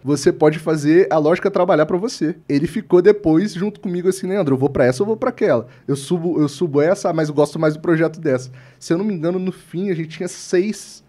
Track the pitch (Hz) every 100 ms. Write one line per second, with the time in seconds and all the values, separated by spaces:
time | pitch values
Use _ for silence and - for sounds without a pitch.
0 | 131 143 185 175 151 156 165 160 143 170
1 | 190 156 151 180 196 196 180 165 202 185
2 | 226 - 156 - - 143 151 220 - 175
3 | 185 202 160 160 208 175 208 208 196 180
4 | 180 185 180 202 151 127 131 131 123 127
5 | 208 220 254 240 208 123 110 - - 139
6 | - 175 175 151 147 - 175 139 156 196
7 | 190 160 156 147 147 160 156 156 165 160
8 | 165 160 151 127 127 - - _ - 170
9 | 214 180 165 185 185 - - 165 202 165
10 | 160 - 180 - - 180 208 202 - -